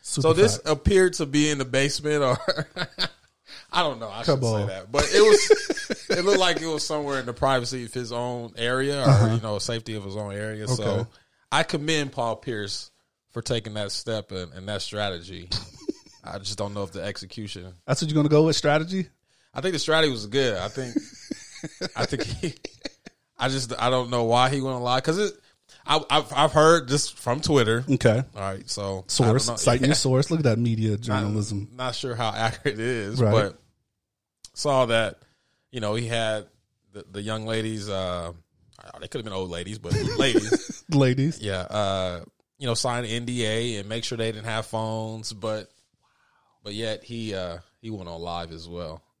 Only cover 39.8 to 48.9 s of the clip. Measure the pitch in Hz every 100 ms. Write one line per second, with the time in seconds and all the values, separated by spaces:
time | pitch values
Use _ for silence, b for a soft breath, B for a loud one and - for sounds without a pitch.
39.8 | 87 92 - - 135 - - - - -
40.8 | - 147 131 127 143 - 110 92 90 107
41.8 | 101 98 92 87 85 _ _ _ 131 110
42.8 | 127 120 120 117 120 123 110 110 120 107
43.8 | 101 113 - 117 113 107 110 110 110 110
44.8 | 110 110 110 110 107 107 110 107 95 _
45.8 | _ _ _ _ _ _ _ _ 104 104
46.8 | 113 107 - 117 110 95 90 85 - _
47.8 | 113 107 87 82 87 85 85 80 85 87
48.8 | 82